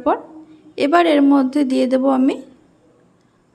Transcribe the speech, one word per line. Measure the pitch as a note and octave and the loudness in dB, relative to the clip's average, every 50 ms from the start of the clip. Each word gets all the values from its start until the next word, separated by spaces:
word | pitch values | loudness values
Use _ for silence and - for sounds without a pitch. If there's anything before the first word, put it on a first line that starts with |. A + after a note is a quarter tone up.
| - | -2
পর | D4 F#4+ A#4 - - - - - - - - _ - - - - | -4 -4 -4 -6 -12 -20 -20 -20 -20 -20 -20 _ -18 -8 -4 -2
এবার | C#4+ D#4+ F4 F4 E4+ D4+ | 0 2 2 2 2 2
এর | D4 C#4 C#4 | 2 4 4
মধ্যে | C#4 C#4 C4+ B3+ C4 D4 D4 B3+ | 4 2 2 0 -2 -2 -2 -2
দিয়ে | C4 C4 C4 B3 | -2 -2 -2 0
দেব | C4 C4 C4 C#4 C4+ B3+ | 0 0 0 0 0 0
আমি | B3+ C#4 - - - - - _ _ _ _ _ _ _ _ _ _ _ _ _ _ _ _ _ _ _ _ | 0 0 -2 -4 -8 -18 -20 _ _ _ _ _ _ _ _ _ _ _ _ _ _ _ _ _ _ _ _